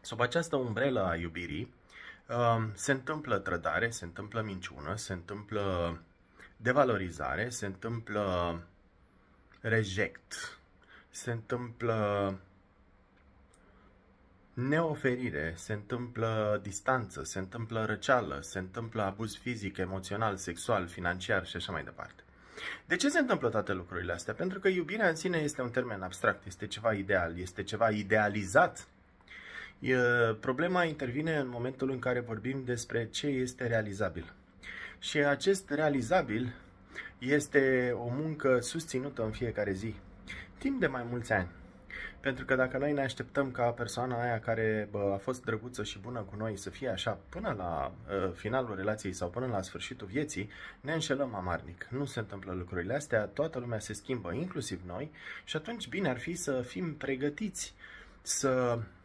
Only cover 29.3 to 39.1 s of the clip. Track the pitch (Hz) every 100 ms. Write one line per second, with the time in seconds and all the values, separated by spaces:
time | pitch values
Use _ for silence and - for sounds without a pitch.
29.3 | - - - - - 123 127 120 120 113
30.3 | 107 - 127 170 185 170 147 127 127 160
31.3 | 151 131 120 123 131 135 131 127 123 117
32.3 | 107 120 135 123 120 - 120 113 - 147
33.3 | 131 127 127 123 113 104 98 95 82 80
34.3 | - - - - - - - - 151 143
35.3 | 139 190 190 - - 156 139 113 185 131
36.3 | 107 123 - - - - - - - 123
37.3 | 147 147 143 135 127 123 113 120 127 156
38.3 | 147 135 127 117 165 - 127 143